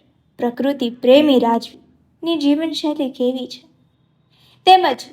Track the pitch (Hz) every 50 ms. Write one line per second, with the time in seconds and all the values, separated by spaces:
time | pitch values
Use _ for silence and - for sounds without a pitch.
0 | _ _ _ _ _ _ _ - 247 240 240 - 247 277 285 277 254 233 240 -
1 | - 247 254 285 302 302 269 240 233 226 226 226 226 - - - _ _ _ _
2 | _ _ _ _ - 330 339 302 285 285 294 302 330 320 302 - - 302 302 -
3 | 285 254 262 - 247 247 262 254 247 - - - _ _ _ _ _ _ _ _
4 | _ _ _ _ _ _ _ _ _ _ _ _ - 359 370 370 359 302 254 -
5 | - -